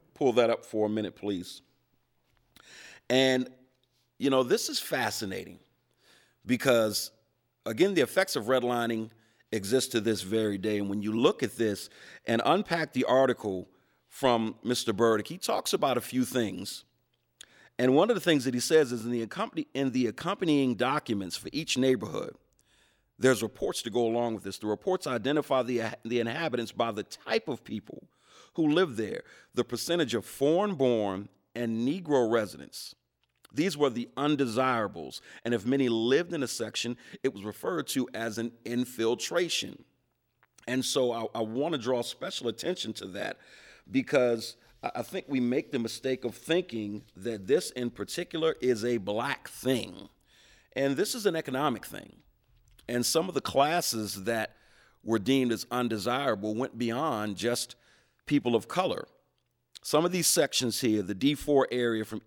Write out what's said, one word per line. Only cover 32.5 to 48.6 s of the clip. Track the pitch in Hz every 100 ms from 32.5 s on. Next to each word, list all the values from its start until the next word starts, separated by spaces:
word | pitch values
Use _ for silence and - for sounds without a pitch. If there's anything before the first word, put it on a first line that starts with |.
| 76 71 - - - _ _ _ _ _
These | 117 180 147
were | 143
the | 117 120 -
undesirables, | 143 147 131 110 131 120 104 - 69 - - - 117
and |
if | 117 107
many | 135 127
lived | 113 117 139 175
in | 170
a | 127
section, | - 110 - 120 120 - -
it | 139
was | 101 104
referred | - - 175 139
to | 135 123
as | - 113 107
an | 117 - -
infiltration. | 120 123 - 113 120 - 170 175 - 95 - _ _ _ _ _ _ _ _ -
And | 127
so | 123 139 127
I, | 117 110 -
I |
want | 110 117 151
to | 156
draw | 113 123
special | 117 - 170 - 120
attention | 107 - 180 -
to | - 98
that | 95 95 - - - - - -
because | 131 123 143 123 113 - - _ _
I, | 123 -
I |
think | - 190 -
we | 135
make | 120 127 -
the | 131
mistake | 113 - 131 131 120
of | -
thinking | - 170 180 113 104 104 - -
that | 101 110 95
this | 151 -
in | 123 123
particular | - 101 - 175 165 160
is | -